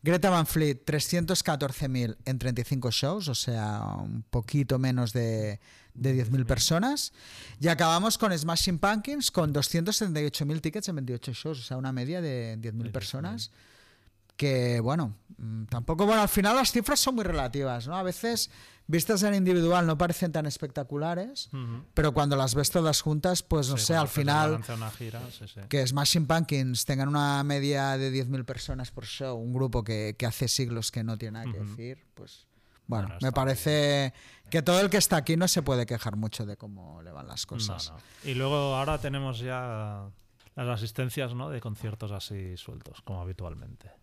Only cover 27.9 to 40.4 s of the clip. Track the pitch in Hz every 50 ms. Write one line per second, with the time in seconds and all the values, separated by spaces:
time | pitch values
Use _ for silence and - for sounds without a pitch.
27.9 | 135 135 135 135 131 135 131 123 139 131 123 - 135 - - - 139 127 123 -
28.9 | - - 113 107 - - 139 131 123 113 113 120 123 127 135 131 117 123 107 110
29.9 | 113 107 107 107 110 - - 117 - - 127 117 - - 135 120 120 117 110 -
30.9 | - 120 113 113 113 107 117 113 107 113 113 123 117 - 104 104 104 113 113 123
31.9 | 131 - _ _ _ - - - - - - _ _ _ _ _ _ _ _ -
32.9 | 120 110 98 95 - - 131 131 127 139 131 135 131 - - 160 151 151 147 143
33.9 | 143 143 139 131 - - - - - - _ - - 165 143 175 175 185 202 196
34.9 | 175 208 170 - 190 160 131 - 160 160 180 180 - 180 139 139 135 123 120 113
35.9 | 123 113 - 117 110 107 110 110 - - 117 101 104 - - 104 101 98 90 78
36.9 | 76 80 80 87 82 71 67 - - - - - - 117 110 101 95 82 80 80
37.9 | 80 78 - - - - - 143 131 123 135 135 147 147 143 139 135 131 135 143
38.9 | 156 151 151 143 135 139 139 135 127 113 120 127 127 127 127 123 117 107 107 104
39.9 | 104 101 101 101 98 - _ _ _ _